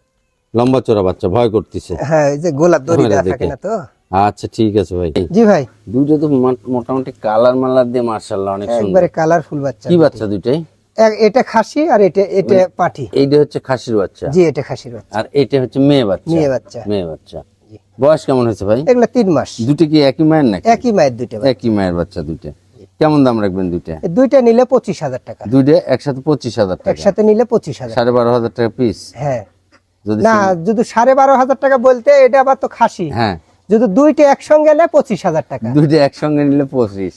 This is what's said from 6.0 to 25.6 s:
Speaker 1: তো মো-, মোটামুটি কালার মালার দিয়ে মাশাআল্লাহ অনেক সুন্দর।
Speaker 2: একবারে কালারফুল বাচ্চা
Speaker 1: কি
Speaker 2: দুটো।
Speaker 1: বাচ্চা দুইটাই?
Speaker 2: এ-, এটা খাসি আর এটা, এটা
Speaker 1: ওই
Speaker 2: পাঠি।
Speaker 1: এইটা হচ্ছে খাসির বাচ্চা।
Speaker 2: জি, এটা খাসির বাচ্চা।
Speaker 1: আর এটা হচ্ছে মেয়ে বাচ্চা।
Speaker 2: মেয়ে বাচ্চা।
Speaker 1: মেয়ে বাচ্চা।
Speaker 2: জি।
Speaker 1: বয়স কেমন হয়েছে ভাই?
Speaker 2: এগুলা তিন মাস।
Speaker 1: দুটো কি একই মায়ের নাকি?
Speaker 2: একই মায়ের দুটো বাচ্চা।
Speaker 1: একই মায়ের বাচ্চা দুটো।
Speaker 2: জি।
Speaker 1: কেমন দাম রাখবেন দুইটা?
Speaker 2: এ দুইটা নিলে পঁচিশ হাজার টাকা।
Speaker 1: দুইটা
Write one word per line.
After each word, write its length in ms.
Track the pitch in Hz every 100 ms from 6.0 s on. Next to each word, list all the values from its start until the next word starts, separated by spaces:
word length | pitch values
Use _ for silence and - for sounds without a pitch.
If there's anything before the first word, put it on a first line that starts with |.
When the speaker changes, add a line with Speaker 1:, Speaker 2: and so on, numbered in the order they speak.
| 147 151
Speaker 1:
তো 100 | 151
মো-, 280 | 131 127 123 -
মোটামুটি 440 | 123 117 131 131 -
কালার 340 | 110 110 123 131
মালার 360 | 131 131 120
দিয়ে 100 | 123
মাশাআল্লাহ 520 | 117 107 - 98 98
অনেক 140 | 98 104
সুন্দর। 160 | 117 104
Speaker 2:
একবারে 220 | 180 175
কালারফুল 520 | 165 160 165 - 147
বাচ্চা 280 | 139 - 131
Speaker 1:
কি 60 |
Speaker 2:
দুটো। 80 | 175
Speaker 1:
বাচ্চা 240 | 147 110 107
দুইটাই? 380 | 101 117 160 156 _ _ -
Speaker 2:
এ-, 200 | 220 214
এটা 240 | 214 247
খাসি 460 | - 226 - 294 320
আর 120 | 220
এটা, 220 | 190 196
এটা 320 | 196 190 208
Speaker 1:
ওই 100 | 190 180 -
Speaker 2:
পাঠি। 320 | 170 - 110
Speaker 1:
এইটা 260 | 131 139 147
হচ্ছে 200 | 147 143
খাসির 380 | - 127 127 107
বাচ্চা। 300 | 90 - 87
Speaker 2:
জি, 180 | 175
এটা 180 | 165 143
খাসির 320 | - 131 127
বাচ্চা। 240 | 113 - 208
Speaker 1:
আর 60 | -
এটা 280 | 143 120 139
হচ্ছে 180 | 123 135
মেয়ে 260 | 139 139
বাচ্চা। 320 | 104 90 160 165
Speaker 2:
মেয়ে 120 | 143
বাচ্চা। 340 | 120 - 120 104
Speaker 1:
মেয়ে 200 | 101 82
বাচ্চা। 360 | 73 _ 78 - _ _
Speaker 2:
জি। 60 | 107 _ -
Speaker 1:
বয়স 260 | 139 156 -
কেমন 200 | 127 117
হয়েছে 180 | 101
ভাই? 200 | 101 117 165
Speaker 2:
এগুলা 180 | 247 226
তিন 240 | 247 190
মাস। 260 | 139 101 -
Speaker 1:
দুটো 260 | 117 147 156
কি 160 | 156
একই 220 | 135 139
মায়ের 200 | 156 156
নাকি? 240 | 127 90 226
Speaker 2:
একই 240 | 226 247
মায়ের 240 | 196 139 113
দুটো 200 | 123 107
বাচ্চা। 140 | 135
Speaker 1:
একই 200 | - 117
মায়ের 240 | 104 95
বাচ্চা 280 | 85 82 87
দুটো। 260 | 78 78 76
Speaker 2:
জি। 380 | - _ _ - -
Speaker 1:
কেমন 260 | 156 147
দাম 180 | 127 113
রাখবেন 280 | 101 95 90
দুইটা? 300 | 85 - 80
Speaker 2:
এ 60 | 185
দুইটা 320 | 190 262 277
নিলে 240 | 233 226
পঁচিশ 380 | 247 262 - -
হাজার 160 | 143 127 -
টাকা। 180 | 107
Speaker 1:
দুইটা 280 | 101 135